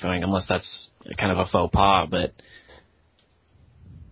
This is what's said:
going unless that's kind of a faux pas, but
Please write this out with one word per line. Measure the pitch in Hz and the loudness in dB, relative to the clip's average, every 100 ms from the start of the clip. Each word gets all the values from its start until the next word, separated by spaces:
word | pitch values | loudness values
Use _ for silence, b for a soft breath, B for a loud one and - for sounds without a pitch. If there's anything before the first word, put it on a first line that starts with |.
going | 90 90 | -2 -2
unless | 92 95 - | 0 0 0
that's | 92 - - - _ - - | -4 -4 -14 -16 _ -14 -4
kind | 98 | 0
of | 92 | 0
a | 90 | 2
faux | 92 87 | 2 2
pas, | - 98 95 80 | 4 4 4 2
but | 90 80 - B B B B B B _ _ _ _ _ _ _ _ - - - | -2 -4 -6 B B B B B B _ _ _ _ _ _ _ _ -20 -20 -20